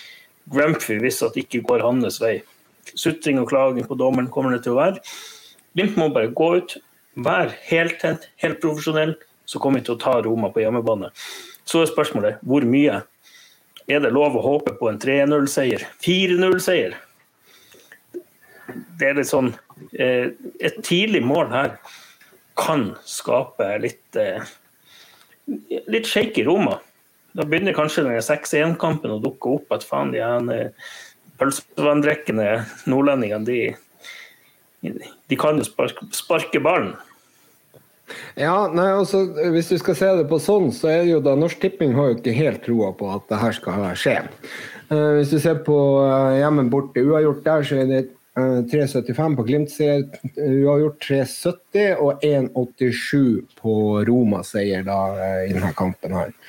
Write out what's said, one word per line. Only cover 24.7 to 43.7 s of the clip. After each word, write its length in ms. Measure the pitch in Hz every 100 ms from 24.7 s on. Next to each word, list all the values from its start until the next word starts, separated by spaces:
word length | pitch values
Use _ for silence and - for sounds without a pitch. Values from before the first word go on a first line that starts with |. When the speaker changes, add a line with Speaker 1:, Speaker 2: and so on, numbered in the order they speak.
| _ _ - - _ _ _ - - - - -
Speaker 1:
litt 200 | 220 226
shake 320 | - 247 -
i 60 | 113
Roma. 320 | 190 139 95 - _ _ _ _ -
Da 80 |
begynner 320 | 147 160 196 160
kanskje 300 | 151 160 139
den 160 | 117
seks 320 | 110 147 -
en-kampen 580 | 151 160 165 165 151 113
å 100 | 107
dukke 340 | 120 - 127 135
opp, 160 | -
at 120 | 107
faen, 280 | - 139 139
de 120 | 123
her, 160 | 117 120 120
eh, 180 | 120 117 - - - - _ _ -
pølsevanndrekkende 1300 | - - - - 147 147 147 147 - 110 104 110 110 - -
nordlendingene, 580 | 131 139 139 110 107 110
de, 300 | 123 110 - _ _ - - - _ _ _ _ _ - - - - -
de 80 | 143
kan 220 | 151 151
jo 60 |
spark-, 440 | 110 - 127 - -
sparke 500 | - - 160 - 151
ballen. 320 | 147 175 101 85 - _ _ _ _ _ _ - _ _ - - - -
Speaker 2:
Ja, 300 | 147 185 202
nei, 180 | 165 190
altså, 300 | 196 185 196 185 160 180
hvis 180 | 165 165
du 80 | 180
skal 160 | - 170
se 100 | 190 185
det 120 | 143
på 80 | 160
sånn, 280 | 147 208 165
så 160 | - 160
er 100 | 160
det 80 | 175
jo 100 | 160
da, 120 | 139 139
Norsk 240 | 165 -
Tipping 360 | 190 - 151 120
har 160 | 143
jo 60 | 120
ikke 160 | 123 117
helt 260 | 151 107
troa 280 | - 117 98
på 140 | 95 101
at 140 | 98 -
det 120 | 107
her 120 | 113
skal 360 | 110 -